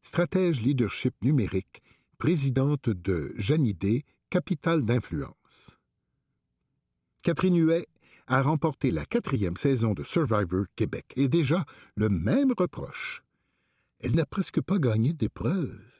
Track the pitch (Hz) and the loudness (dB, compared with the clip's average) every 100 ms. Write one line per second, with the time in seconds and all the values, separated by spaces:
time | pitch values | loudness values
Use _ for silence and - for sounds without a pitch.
0 | - - 175 185 180 143 113 135 107 - | -4 -2 0 0 0 2 0 2 0 0
1 | 127 - 123 147 92 95 - - _ _ | -4 0 2 2 2 -2 -6 -20 _ _
2 | _ _ - 170 139 127 139 147 - 92 | _ _ 0 2 0 2 0 0 -2 -2
3 | 87 87 71 - 101 156 127 87 98 117 | 0 -2 -2 -6 0 2 2 0 0 0
4 | - _ _ 180 - 170 - 165 110 123 | -2 _ _ -4 -2 -4 0 0 2 0
5 | - 78 67 - _ - - _ _ _ | 0 -6 -6 -12 _ -20 -20 _ _ _
6 | _ _ _ _ _ _ _ _ _ _ | _ _ _ _ _ _ _ _ _ _
7 | _ _ - 165 185 175 160 165 - _ | _ _ -2 0 2 4 4 2 -2 _
8 | _ - - 127 135 156 160 147 135 82 | _ -20 -2 0 2 0 0 0 -2 -2
9 | 76 233 - 127 92 87 139 131 113 87 | -2 -4 -2 -2 -2 0 0 2 0 0
10 | 71 175 143 107 92 92 98 - 110 - | -2 -2 0 0 0 -2 -2 -4 -4 -4
11 | - - 135 170 139 170 165 - - - | -8 -2 2 2 2 0 -2 -12 -14 -2
12 | 107 95 92 226 277 247 - - 69 - | 0 0 2 2 2 0 -2 -4 -12 -10
13 | - - _ _ _ _ _ _ _ _ | -12 -12 _ _ _ _ _ _ _ _
14 | - 156 151 - 180 - - 196 131 110 | -2 0 0 -4 -2 -2 0 0 2 2
15 | 120 165 110 - 117 190 131 - - | 0 0 -4 -4 -4 -2 -6 -10 -20